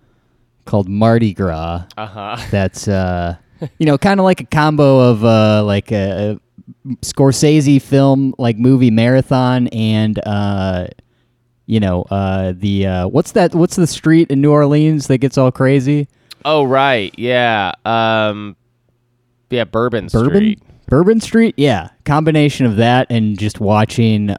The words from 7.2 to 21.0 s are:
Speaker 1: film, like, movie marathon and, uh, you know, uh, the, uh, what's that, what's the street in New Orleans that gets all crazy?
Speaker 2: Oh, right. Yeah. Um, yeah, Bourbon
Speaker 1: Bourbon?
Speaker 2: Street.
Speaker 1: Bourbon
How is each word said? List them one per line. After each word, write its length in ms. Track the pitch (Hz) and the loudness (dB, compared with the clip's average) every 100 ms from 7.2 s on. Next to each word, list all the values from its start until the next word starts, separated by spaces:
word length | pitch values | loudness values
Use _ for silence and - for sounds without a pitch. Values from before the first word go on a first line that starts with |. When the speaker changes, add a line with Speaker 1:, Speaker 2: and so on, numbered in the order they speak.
| 135 123 147 151 139 139 | 2 2 2 2 4 2
Speaker 1:
film, 520 | - 139 139 135 135 - | 2 2 2 2 -2 -2
like, 180 | 120 110 | -2 0
movie 320 | 127 135 127 | 2 4 4
marathon 760 | 110 117 131 - 131 127 127 123 | 2 2 2 0 0 0 0 -2
and, 520 | 113 110 107 107 104 | -2 -2 0 -2 -4
uh, 640 | 107 104 101 98 95 90 87 - _ _ _ _ _ _ - | -4 -4 -4 -2 -4 -4 -8 -14 _ _ _ _ _ _ -4
you 120 | 110 | 0
know, 220 | 98 90 - | 0 -2 -2
uh, 440 | 98 95 95 92 | -4 -2 -2 -4
the, 320 | 90 101 98 95 | -4 -4 -2 -2
uh, 200 | 92 92 | -2 -2
what's 260 | - - | -2 -2
that, 200 | 226 208 | 0 0
what's 220 | 165 175 | 0 0
the 100 | 190 | 0
street 460 | 165 - 160 165 165 | -2 -2 2 2 2
in 100 | 139 | 2
New 100 | 147 | 2
Orleans 540 | 147 143 151 156 151 139 | 4 2 2 2 0 -2
that 120 | 131 | 0
gets 180 | 135 139 | 0 0
all 140 | 127 | 0
crazy? 560 | - 131 139 131 147 143 _ - - | 2 0 2 0 -2 -4 _ -20 -10
Speaker 2:
Oh, 180 | 147 156 | -2 0
right. 500 | 131 135 139 117 95 - | 2 2 2 0 -4 -6
Yeah. 560 | 120 123 120 107 92 - | -2 0 2 0 -2 -4
Um, 680 | 110 113 113 110 107 104 104 - _ _ _ _ _ _ _ _ - | -4 0 0 0 -2 -4 -12 -16 _ _ _ _ _ _ _ _ -8
yeah, 140 | 120 | -6
Bourbon 420 | 110 113 120 113 101 | -4 -2 -2 -4 -2
Speaker 1:
Bourbon? 280 | 113 131 196 | 0 2 2
Speaker 2:
Street. 240 | 214 208 _ - - | 0 -4 _ -14 0
Speaker 1:
Bourbon 320 | 135 | 2